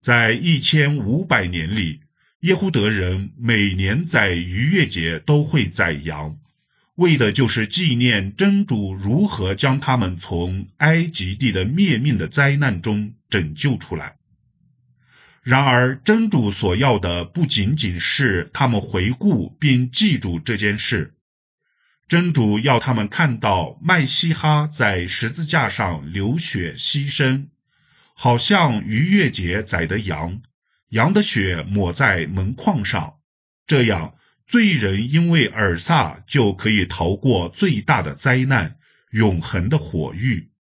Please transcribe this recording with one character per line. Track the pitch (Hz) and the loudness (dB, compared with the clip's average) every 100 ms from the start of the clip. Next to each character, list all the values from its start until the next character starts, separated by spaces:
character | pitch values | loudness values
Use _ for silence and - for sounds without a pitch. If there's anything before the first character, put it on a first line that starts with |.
在 | - 120 113 | 2 2 2
一 | 117 170 151 | 0 0 0
千 | - 156 143 147 | 2 2 2 0
五 | 101 139 | 0 -2
百 | 185 117 92 | 0 -2 -2
年 | 87 80 | -4 -2
里， | 107 87 76 _ _ _ _ | -2 -4 -6 _ _ _ _
耶 | 170 | 0
户 | 185 190 | 0 0
德 | 160 104 | 0 0
人 | 104 90 95 101 - | 0 -2 -2 -6 -6
每 | 117 113 101 | 0 2 2
年 | 92 95 120 170 | 0 0 0 0
在 | - 101 | 0 0
逾 | 87 87 95 131 | -2 -4 -4 0
越 | 190 123 | 2 0
节 | 90 82 80 | -2 -4 -4
都 | - 147 | 2 2
会 | 147 156 101 | 2 0 0
宰 | - 87 | 0 -2
羊， | 76 80 76 76 78 _ _ _ _ _ | -2 -6 -8 -10 -12 _ _ _ _ _
为 | - 175 143 | 0 4 4
的 | 110 | 2
就 | 117 120 | 2 0
是 | 113 107 | 0 -4
纪 | - 175 120 | -2 0 2
念 | 123 107 98 101 | 2 2 -2 0
真 | 196 202 | 2 4
主 | 202 110 98 | 2 -2 -4
如 | 95 98 139 202 | -4 0 2 0
何 | 120 95 101 | 0 -4 0
将 | 139 135 | 0 0
他 | 139 127 | 0 0
们 | 95 90 | 0 -4
从 | - 87 90 95 - _ | -6 -4 -4 -4 -8 _
埃 | 147 165 | 2 2
及 | 170 165 92 | 0 -4 -6
地 | 101 123 | -2 -2
的 | 95 | 0
灭 | 92 156 202 120 | -2 2 2 2
命 | 143 113 | 0 0
的 | 80 | -2
灾 | - 139 | 0 2
难 | 139 143 95 | 2 0 0
中 | 110 104 104 - _ | -2 -2 -4 -10 _
拯 | 104 78 76 | -2 -2 -2
救 | 143 123 | -2 -2
出 | - 82 | -6 -10
来。 | - _ _ _ _ _ _ _ _ _ _ _ _ _ | -10 _ _ _ _ _ _ _ _ _ _ _ _ _
然 | - 131 | 2 4
而， | 139 123 123 135 | 6 4 2 0
真 | - 220 226 | 2 4 4
主 | 185 104 | 2 0
所 | 98 101 | 0 0
要 | 90 139 107 | 2 2 2
的 | 92 87 | 0 -4
不 | 87 - 156 | -6 -2 -2
仅 | - 98 147 | 0 0 0
仅 | 113 87 | -2 -4
是 | - - 135 92 82 | -4 0 0 0 -4
他 | - 131 | -2 0
们 | 110 | 0
回 | - 95 95 | -2 -2 -2
顾 | 127 202 135 90 - | 0 2 2 -2 -2
并 | 151 127 127 | 2 2 2
记 | - 214 127 | 0 0 0
住 | 95 85 | -2 -6
这 | 78 107 | -4 -2
件 | 104 101 | 0 -2
事， | - 107 73 _ _ _ _ _ _ _ _ _ _ | -2 -4 -4 _ _ _ _ _ _ _ _ _ _
真 | 170 175 | 0 2
主 | 143 110 104 | 2 2 2
要 | 117 117 | 2 2
他 | 135 | 2
们 | 117 104 | -2 -2
看 | - 160 113 | 0 -2 0
到 | 107 92 82 - | 0 0 -2 -6
麦 | - 180 131 | 0 2 2
西 | - 165 | 0 0
哈 | 156 156 151 151 | 0 2 2 0
在 | 151 110 95 90 | 0 0 0 -4
十 | - 110 | -4 -6
字 | 156 151 | -6 -2
架 | 165 113 | -2 -2
上 | - 98 82 69 | -2 -4 -4 -8
流 | 95 98 156 | -4 -2 -2
血 | - 104 85 - | -4 -6 -6 -6
牺 | - 147 143 | -6 -4 -4
牲， | - 135 135 143 _ _ _ _ _ _ _ | 0 0 0 -4 _ _ _ _ _ _ _
好 | 127 120 | 0 2
像 | - 202 160 107 | 2 2 4 0
逾 | 101 110 170 | -2 -2 2
越 | 202 151 | 4 2
节 | - 87 95 | 0 -4 -4
宰 | 107 90 80 | -4 -4 -2
的 | 98 | -4
羊， | 98 78 85 101 - _ _ _ _ | -4 -6 -6 -10 -14 _ _ _ _
羊 | 110 135 | 0 2
的 | 202 | 2
血 | 208 - 95 87 | 2 0 -2 -2
抹 | 73 101 90 | -2 -2 -2
在 | 85 135 90 76 | 0 0 0 -2
门 | 95 92 | -4 -4
框 | 127 - 165 | -2 -2 -2
上， | 101 101 78 - _ _ _ _ _ | -2 -4 -6 -12 _ _ _ _ _
这 | 147 | 2
样 | 117 95 82 _ _ _ _ | 2 0 -4 _ _ _ _
罪 | 240 214 | 2 2
人 | 160 101 98 120 | 2 0 -2 0
因 | 156 170 | 2 4
为 | 165 110 | 4 2
尔 | 107 101 85 | 2 0 0
萨 | - 160 85 - - | 2 2 2 -6 -4
就 | - 107 | 2 2
可 | 95 107 | 0 0
以 | 107 87 | 0 0
逃 | - 87 | -2 -2
过 | 101 135 104 85 | 0 2 0 -2
最 | - 196 113 | -2 0 0
大 | - - | 0 0
的 | 76 - | -2 -4
灾 | 139 127 | 0 0
难， | 131 127 80 - _ _ _ | 2 0 0 -8 _ _ _
永 | 107 107 87 | 2 2 2
恒 | 82 95 90 | -2 -4 0
的 | 151 | -2
火 | - 87 71 | -2 -6 -6
狱。 | 87 127 113 - _ | -4 -4 -4 -6 _